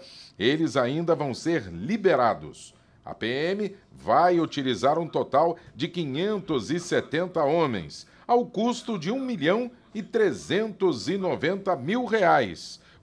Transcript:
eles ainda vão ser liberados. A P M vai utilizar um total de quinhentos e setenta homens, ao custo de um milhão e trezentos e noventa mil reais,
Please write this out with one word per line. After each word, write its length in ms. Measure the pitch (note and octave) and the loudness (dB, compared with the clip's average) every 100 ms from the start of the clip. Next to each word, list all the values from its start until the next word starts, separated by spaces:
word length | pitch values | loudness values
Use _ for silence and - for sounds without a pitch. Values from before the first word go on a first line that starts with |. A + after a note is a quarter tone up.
| - - - - | -4 -20 -20 -2
eles 360 | A2+ D#3 D#3+ C3+ | 0 2 0 0
ainda 380 | B2 D3+ E3+ | 0 0 0
vão 220 | D#3 C#3+ A2 | 0 0 -4
ser 320 | D#3 E3 G2 | -2 -2 -4
liberados. 1000 | E2+ A#2 A3 F#3+ C#3+ A#2 F2 D2+ - - _ _ _ - | -8 -4 0 2 4 2 0 -6 -16 -20 _ _ _ -16
A 80 | |
P 140 | - A2 | -8 -4
M 480 | C3 E3 G3+ G3+ G3 _ | -2 -2 -2 -6 -8 _
vai 480 | C2 C#2+ C3 F3 F3 | -12 2 4 6 4
utilizar 580 | D#3+ - C3 A#2 C3 D#3 | 2 -2 -2 2 2 2
um 100 | D#3+ | -2
total 480 | D3+ A#2 C3+ E3 - - - | -2 0 2 2 0 -10 -8
de 120 | D3+ | -6
quinhentos 840 | F3 D3+ C3+ G3 G#3+ - C#3+ G2+ | -4 -4 -2 -2 -4 -2 -4 -2
e 80 | E3+ | -4
setenta 640 | - C3+ - D3+ F3 E3+ | 0 -2 0 -4 -2 0
homens, 640 | D#3+ F#3 D3+ G#2+ D2+ - - _ - | 2 2 2 0 -6 -14 -20 _ 0
ao 160 | A#3+ | 2
custo 540 | A#3+ - A#3 A#3+ - G#3+ | 2 0 0 -2 -4 -4
de 140 | D3+ | -2
um 80 | C4 | -4
milhão 460 | C4 G#3+ D3 G#3+ B3 - _ | -4 0 2 2 0 -10 _
e 80 | G#3+ | -12
trezentos 1040 | G3 A3+ G3+ G2+ - F#3 A3 - F#3+ B2+ G2+ | -4 2 2 0 -2 -2 -2 0 0 0 -2
e 80 | G3 | -2
noventa 600 | F#3 A#2 D3+ G3 G3 E3 | -2 0 -2 -2 -2 -2
mil 300 | B2+ A#3+ A#3+ | -2 -2 0
reais, 760 | A3 E3+ D3+ G#2 D#2 - - _ - | 2 4 4 2 -4 -14 -18 _ -6